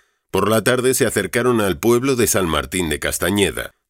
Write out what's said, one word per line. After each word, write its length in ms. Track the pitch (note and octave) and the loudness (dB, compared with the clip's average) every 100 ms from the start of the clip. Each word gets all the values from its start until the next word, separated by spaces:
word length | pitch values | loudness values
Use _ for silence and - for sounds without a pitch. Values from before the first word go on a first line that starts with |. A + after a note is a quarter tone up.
| _ _ _ | _ _ _
Por 180 | F#2+ G2 | -2 0
la 120 | A2 | 2
tarde 300 | B2 B2 B2 | 2 0 0
se 140 | B2+ A#2 | 2 0
acercaron 560 | A2 F#2+ B2 B2 A#2 | 0 -2 0 0 2
al 160 | G2 D2+ | 0 0
pueblo 360 | A2 A#2+ C3+ | 2 2 2
de 120 | B2 G#2 | 0 0
San 200 | G#2+ F2+ | 0 0
Martín 440 | D2+ C2+ F#2+ D#2+ | -2 -2 -4 -4
de 80 | C#2+ | -4
Castañeda, 760 | D2+ - F2 G2+ F2+ A#1 A#1 _ | -4 -2 0 2 0 -2 -10 _